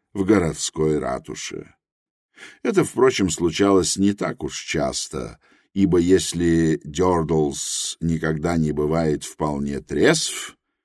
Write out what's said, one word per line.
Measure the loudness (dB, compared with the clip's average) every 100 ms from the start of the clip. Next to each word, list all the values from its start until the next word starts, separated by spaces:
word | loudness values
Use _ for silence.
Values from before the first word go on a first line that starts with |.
| _
в | -4
городской | 2 2 2 -4 -6 -2 0 0
ратуше. | -2 -6 -10 -12 -12 -12 -16 _ _ _ _ _ _ -20 -20 -8
Это, | -2 0
впрочем, | 0 2 2 4 0
случалось | 0 -2 2 4 4 2 2
не | 2
так | 2 -4 -6
уж | -8 -8
часто, | -6 -2 -2 -4 -8 -8 -10 -12 _ _ _ 0
ибо | 4 4
если | 6 4 2 0 2 4 4 0
Дёрдлс | -4 -2 2 2 2 0 0 -2 -8 -8 -8 -4
никогда | -2 -2 -2 -2 -2 0
не | 0
бывает | 0 0 0 0 -2
вполне | -6 -6 -6 -4 -6 -8
трезв, | -6 0 2 2 -2 -8 -12 -18 _ _